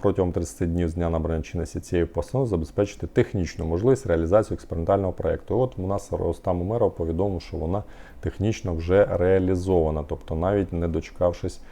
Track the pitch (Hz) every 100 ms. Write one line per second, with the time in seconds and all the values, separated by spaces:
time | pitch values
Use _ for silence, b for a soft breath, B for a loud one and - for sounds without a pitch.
0 | 101 92 90 85 85 - 87 85 85 82
1 | 85 82 78 80 76 87 82 - - 87
2 | 82 85 - 127 131 90 80 - 104 -
3 | - - 120 104 85 - 80 85 117 131
4 | - 82 82 104 107 87 - 82 82 98
5 | 95 - 80 82 - 104 127 - 92 98
6 | - 87 87 85 - 90 90 117 101 -
7 | 82 82 101 87 - 80 80 98 - B
8 | B B - - 101 110 95 80 85 95
9 | 95 87 90 95 92 92 92 90 80 78
10 | 71 78 - 80 87 101 92 85 85 76
11 | - - 90 85 92 - B